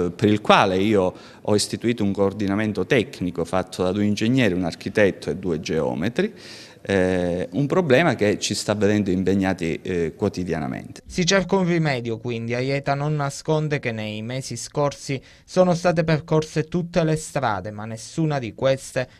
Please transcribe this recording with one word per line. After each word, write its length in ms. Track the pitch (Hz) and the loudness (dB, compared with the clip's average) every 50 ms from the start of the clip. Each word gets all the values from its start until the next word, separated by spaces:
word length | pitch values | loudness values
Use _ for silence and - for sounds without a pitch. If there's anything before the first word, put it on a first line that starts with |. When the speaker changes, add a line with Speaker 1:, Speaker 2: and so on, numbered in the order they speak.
| 87 | 0
Speaker 1:
eh, 40 | 90 85 | 0 0
per 160 | - - 104 | 2 4 4
il 120 | 107 104 | 4 4
quale 380 | - - 202 175 120 101 92 92 | 4 6 6 6 6 4 4 2
io 340 | 98 107 107 98 92 92 - - - - - - - | 2 4 4 4 4 2 0 -4 -14 -20 -20 -10 -2
ho 120 | - 107 | 0 2
istituito 480 | 104 - - - 98 - 117 120 113 107 | 2 0 0 -6 -4 -2 -2 0 0 0
un 100 | 101 98 | 0 2
coordinamento 760 | 101 98 98 98 104 104 95 98 101 110 107 98 98 92 | 2 2 0 0 0 -2 -2 0 0 0 -2 -2 -2 0
tecnico 580 | - 151 127 95 - - - 98 90 87 - 82 | 2 2 2 2 0 -4 -6 -6 -4 -2 -4 -4
fatto 380 | - - 92 90 - - - 92 | -2 0 -2 -2 -2 -4 -2 0
da 100 | 92 92 | 0 0
due 120 | 104 107 | 0 0
ingegneri, 500 | 104 104 104 110 113 127 135 127 101 87 | 0 0 0 2 2 4 4 4 2 2
un 100 | 90 92 | 0 -2
architetto 640 | 82 80 - - 95 92 - 104 95 85 - - - | -4 -4 -6 -8 -4 2 4 4 4 4 0 -4 -6
e 80 | 76 | -6
due 240 | - 95 92 82 78 | -4 -2 -4 -4 -2
geometri, 720 | - - 87 80 73 64 60 64 80 113 - - 180 220 - - - - - - - - - - | -2 -2 -2 0 0 0 -2 -2 -4 -4 -2 -2 -2 -2 -4 -8 -18 -18 -18 -18 -18 -20 -20 -14
eh, 680 | - - 98 95 92 92 92 90 90 90 85 90 90 - - | -4 0 2 2 2 2 2 0 0 0 -2 -2 -4 -4 -2
un 140 | 110 143 | -2 0
problema 480 | 135 - 180 185 147 123 127 135 156 120 | 0 2 0 2 4 4 4 6 4 2
che 240 | - 104 104 95 - | 2 2 2 2 0
ci 160 | - - 107 | 0 -4 -4
sta 180 | - - - 107 | -4 -2 -2 0
vedendo 380 | 104 104 101 107 104 101 98 | 2 4 4 4 4 2 2
impegnati, 680 | 92 92 92 92 98 101 95 95 92 87 85 82 78 - - | 0 0 2 2 2 2 2 2 0 0 -2 -2 -4 -4 -4
eh, 320 | - 95 87 85 78 - | -4 -2 -2 -2 -2 -2
quotidianamente. 840 | - 107 98 - - 90 87 80 80 73 65 60 50 50 - - - - | -2 -2 -2 -2 -2 -4 -4 -4 -4 -4 -4 -6 -8 -10 -12 -16 -18 -18
Speaker 2:
Si 220 | - - - 180 | -10 -4 -2 0
cerca 300 | 165 196 196 180 180 202 | 2 4 2 2 2 2
un 100 | 196 185 | 2 2
rimedio, 500 | 170 175 170 160 151 135 123 117 117 113 | 2 2 2 2 0 0 -2 -2 -4 -6
quindi. 380 | 107 110 123 120 117 117 117 117 | -6 -4 -6 -6 -4 -4 -4 -2
Aieta 400 | 123 127 135 139 143 131 143 139 | -2 -2 0 -2 -2 -2 -2 -2
non 220 | 139 143 151 156 | -2 0 -2 -2
nasconde 640 | 147 143 139 - - - - 156 156 156 151 147 139 | -2 -2 -4 -4 -6 -4 -2 0 0 0 0 -2 -2
che 120 | - 123 110 | -2 -4 -4
nei 300 | 110 107 107 107 110 110 | -4 -6 -6 -6 -8 -8
mesi 340 | 117 127 135 127 - 123 | -8 -8 -8 -8 -8 -10
scorsi 640 | 113 - - - 147 143 143 135 - - - 139 127 - - - - - | -10 -10 -8 -4 -2 -2 -2 -2 -6 -8 -6 -6 -6 -6 -12 -20 -20 -16
sono 300 | - - 185 180 180 175 | -4 4 4 4 4 4
state 300 | 170 175 180 175 165 170 | 2 2 0 2 2 2
percorse 600 | 165 160 143 156 - 160 156 156 - - 156 151 | 2 2 0 0 0 0 0 0 0 -2 -4 -4
tutte 400 | 156 - 180 175 170 - 180 165 | -2 -2 -4 -4 -2 0 0 2
le 120 | 156 156 | 2 0
strade, 540 | 156 - - - 147 131 117 104 95 87 107 | 0 -2 -4 -6 -2 -2 -2 -2 -2 -6 -8
ma 140 | 104 104 107 | -10 -10 -10
nessuna 540 | 113 113 110 - - - - 160 156 147 139 | -10 -10 -12 -12 -10 -4 -2 0 0 0 -2
di 160 | 120 104 92 | -4 -6 -6
queste 520 | - 131 135 135 131 - - - 131 127 - - - | -2 0 2 0 0 -2 -6 -6 -6 -6 -6 -8 -20